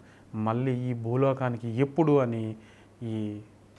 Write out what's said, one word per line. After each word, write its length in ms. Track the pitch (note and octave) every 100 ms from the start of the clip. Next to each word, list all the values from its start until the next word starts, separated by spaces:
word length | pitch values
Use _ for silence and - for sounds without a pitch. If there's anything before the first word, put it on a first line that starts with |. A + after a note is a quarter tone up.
| - - - A2
మళ్ళీ 420 | A2 A#2 C3+ B2
ఈ 160 | B2+
భూలోకానికి 760 | A#2+ A2+ B2 C3+ C3 B2+ A#2+ A#2+
ఎప్పుడు 500 | A2+ C#3 C#3 D#3 C#3+
అని 360 | B2 A2+ A2 A2 - - - -
ఈ 380 | A#2 A2 G#2 G#2 A2 - -